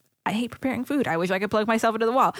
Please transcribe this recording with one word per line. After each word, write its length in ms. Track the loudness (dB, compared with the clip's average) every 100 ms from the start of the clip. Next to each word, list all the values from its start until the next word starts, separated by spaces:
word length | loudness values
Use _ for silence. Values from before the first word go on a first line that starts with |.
| _ _
I 60 | -4
hate 200 | -4 -4
preparing 320 | -4 -4 -4
food. 240 | -2 -2 0
I 80 | 0
wish 140 | 0
I 60 | -2
could 100 | 0
plug 160 | 0 2
myself 300 | 2 2 2
into 100 | 0
the 60 |
wall. 200 | 4 2 4